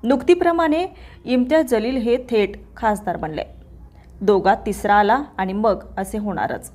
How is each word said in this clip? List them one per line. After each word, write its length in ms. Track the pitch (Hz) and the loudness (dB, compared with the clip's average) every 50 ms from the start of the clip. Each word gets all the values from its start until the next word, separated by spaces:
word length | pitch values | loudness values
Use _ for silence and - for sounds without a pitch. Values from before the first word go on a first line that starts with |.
| - | 2
नुकतीप्रमाणे 840 | 226 277 254 - - 349 349 359 339 339 339 330 311 294 320 359 370 - - - - - - - | 0 0 0 4 4 4 4 4 0 2 2 2 2 2 0 -2 -4 -8 -16 -20 -20 -20 -16 -4
इम्तियाज 400 | 233 247 254 247 254 302 320 311 | -2 0 0 2 2 2 2 2
जलील 320 | 247 247 220 214 240 262 | 2 0 0 0 -2 -2
हे 200 | 269 214 233 240 254 247 - | -2 0 0 0 -2 -2 -2
थेट 260 | 240 214 202 190 202 - - - - | 0 0 0 0 -4 -12 -18 -20 -14
खासदार 400 | - - 220 208 208 208 185 170 | -4 -2 -2 -2 -2 -4 -6 -6
बनले. 260 | - 156 156 156 - - - - - - - - - - - _ - - - - - | -4 -6 -6 -6 -8 -10 -10 -12 -20 -20 -20 -20 -20 -20 -20 _ -20 -20 -20 -14 -2
"दोघात 360 | 202 190 208 190 175 190 202 220 - | 0 2 2 4 4 2 2 2 0
तिसरा 280 | 220 196 202 - 202 202 | -6 -6 -4 0 2 4
आला 300 | 208 208 202 226 269 294 - - | 4 6 4 4 2 0 -6 -6
आणि 160 | - 190 185 190 | -6 -4 -4 -2
मग 300 | 208 214 226 190 - - - - | 0 0 0 0 0 -6 -12 -8
असे 200 | - 196 196 - | -8 -8 -6 -6
होणारच" 540 | 214 208 208 185 - 202 - - - - - - | -6 -6 -4 -4 -4 -4 -4 -6 -8 -10 -16 -20